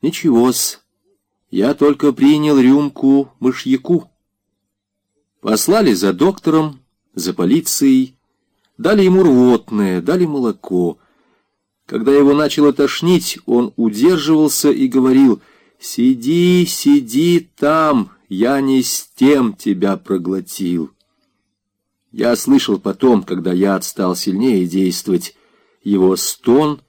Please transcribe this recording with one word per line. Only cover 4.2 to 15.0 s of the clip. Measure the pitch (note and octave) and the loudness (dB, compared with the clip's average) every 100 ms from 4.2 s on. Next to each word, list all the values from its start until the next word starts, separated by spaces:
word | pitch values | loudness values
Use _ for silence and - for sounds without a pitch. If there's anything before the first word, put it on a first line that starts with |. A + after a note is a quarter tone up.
| _ _ _ _ _ _ _ _ _ _ _ _ | _ _ _ _ _ _ _ _ _ _ _ _
Послали | - G#2+ - G#3 G3 | -4 -4 0 2 2
за | F#2+ F#2+ | 0 -2
доктором, | F2+ D#3+ G3 - D#3 D#3 C#3 _ _ _ | 0 0 0 -2 0 -2 -8 _ _ _
за | - F#2 | -10 -8
полицией, | F2+ F2+ C#3+ - - C#3 C3 B2+ _ _ _ _ _ _ _ | -4 0 0 -2 -2 2 2 0 _ _ _ _ _ _ _
дали | E3+ G#3 | 0 2
ему | F#3 F#3 | 4 4
рвотное, | F3+ B2+ B2 A#2+ - G#2+ G2 F2+ | 4 4 4 2 0 -2 -2 -2
дали | E2+ F#3 F3 | -2 -2 -2
молоко. | C#3+ A#2+ G2 - F2+ F2 D#2 _ _ _ _ _ _ _ _ _ | -2 -4 -6 -6 -2 -2 -6 _ _ _ _ _ _ _ _ _
Когда | - A2+ | -4 0
его | C#3+ C#3 | 2 2
начало | C#3+ D3+ - D3 | 2 0 2 0
тошнить, | C3 C#3+ - E3 F3+ - - - | 2 -2 -2 0 0 -2 -12 -2
он | A#2+ B2 - | -2 -2 -2
удерживался | A#2 G#2 C#3+ F3+ C#3+ D#3+ D3+ - D3 | -4 0 0 2 0 2 2 0 -2
и | - C3 | 0 0
говорил: | B2+ | 0